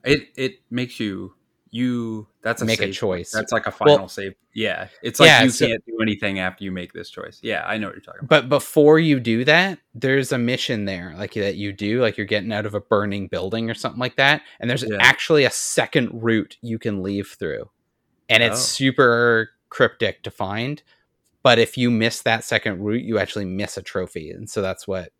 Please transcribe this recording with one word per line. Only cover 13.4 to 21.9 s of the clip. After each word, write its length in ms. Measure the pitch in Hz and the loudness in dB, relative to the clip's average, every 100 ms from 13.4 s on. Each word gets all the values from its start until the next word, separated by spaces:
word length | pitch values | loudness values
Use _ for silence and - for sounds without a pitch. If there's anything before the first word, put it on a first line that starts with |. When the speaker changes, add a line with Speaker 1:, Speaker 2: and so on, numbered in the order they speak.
| 92 110 113 | -6 -4 -6
Speaker 2:
or 40 | |
something 260 | 113 127 120 | -6 -8 -4
like 160 | 127 - | -6 2
that, 260 | 139 147 - - | 2 2 -4 -8
and 100 | 120 | -4
there's 140 | 123 | -2
Speaker 1:
Yeah. 140 | 117 101 | -2 4
Speaker 2:
actually 440 | 123 135 - 156 | 4 4 2 4
a 60 | 127 | 4
second 720 | - - - 117 147 120 117 | 0 -2 -2 0 0 -2 -2
route 320 | 117 113 - - | 0 0 0 -10
you 200 | 117 113 | -10 -6
can 240 | 117 101 | -4 -4
leave 320 | 95 101 95 - | -4 -4 -6 -8
through. 320 | 87 58 - _ _ _ _ _ - | -8 -8 -12 _ _ _ _ _ 0
And 140 | 113 | 2
it's 120 | 117 113 | 4 0
Speaker 1:
Oh. 40 | |
Speaker 2:
super 880 | 127 - 135 131 127 117 120 113 110 _ _ | -4 0 0 4 4 4 4 2 0 _ _
cryptic 540 | - 120 - 104 - | 2 2 2 -4 -4
to 80 | 104 | -16
find, 500 | - 95 104 123 151 _ _ _ _ _ _ | -8 -6 -4 -6 -8 _ _ _ _ _ _
but 160 | 131 117 | 4 6
if 180 | 110 - | 4 2
you 140 | 120 | 0